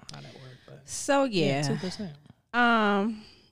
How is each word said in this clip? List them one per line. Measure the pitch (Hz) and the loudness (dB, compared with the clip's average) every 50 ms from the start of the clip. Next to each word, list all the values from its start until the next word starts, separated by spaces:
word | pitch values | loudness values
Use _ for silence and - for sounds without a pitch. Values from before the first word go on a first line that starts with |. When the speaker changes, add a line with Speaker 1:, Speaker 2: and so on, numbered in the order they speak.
| - - 147 | -20 -18 -16
Speaker 1:
how | 143 | -16
that | 143 135 - | -16 -18 -18
worked, | 131 135 127 127 - _ - | -20 -20 -20 -20 -20 _ -20
but | 135 - - - | -20 -20 -16 -12
Speaker 2:
So, | - - - - 277 277 269 | -12 -6 -2 0 2 2 2
yeah. | 262 208 180 151 139 135 143 | 2 2 2 2 2 2 2
Speaker 1:
Yeah, | 151 143 | 0 0
two | - 151 | 0 -2
percent. | - 185 - - 214 170 147 - - - - _ _ _ - | -4 -6 -8 -8 -10 -12 -12 -16 -20 -20 -20 _ _ _ 0
Speaker 2:
Um, | 240 240 233 233 226 214 202 202 196 196 233 220 214 - - - - _ _ | 2 4 4 4 4 4 4 2 2 2 0 -2 -6 -12 -18 -20 -20 _ _